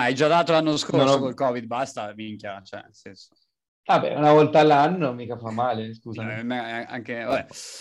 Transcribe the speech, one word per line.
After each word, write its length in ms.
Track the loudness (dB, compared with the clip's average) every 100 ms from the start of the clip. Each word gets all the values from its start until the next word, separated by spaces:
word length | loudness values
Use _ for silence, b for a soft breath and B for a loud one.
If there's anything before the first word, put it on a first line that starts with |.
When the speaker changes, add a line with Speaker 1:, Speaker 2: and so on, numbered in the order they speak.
Speaker 1:
hai 100 | 0
già 140 | 0 2
dato 240 | 2 4
l'anno 260 | 2 2 -2
scorso 180 | 0 2
Speaker 2:
Non 120 | 4
ho 100 | 2
Speaker 1:
col 160 | 0
covid, 320 | -2 -2 -2 -6
basta, 440 | -6 -6 -8 -10 -10
minchia, 460 | -12 -12 -12 -14
cioè, 180 | -14 -16
nel 140 | -18
senso. 400 | _ -20 -20 -20 _ _ _ _ _ 0
Speaker 2:
Vabbè, 300 | 0 2 2
una 160 | 6
volta 280 | 6 6 6
all'anno 520 | 6 6 4 2 -2
mica 240 | -4 -10 -10
fa 140 | -6
male, 420 | -4 -2 -2 -8
scusami. 460 | -12 -14 -10 -8 -8
Speaker 1:
Eh, 40 |
ma 440 | -6 -6 -6 -10 -10
anche, 360 | -12 -10 -8
vabbè. 240 | -4 -4 -4 B B B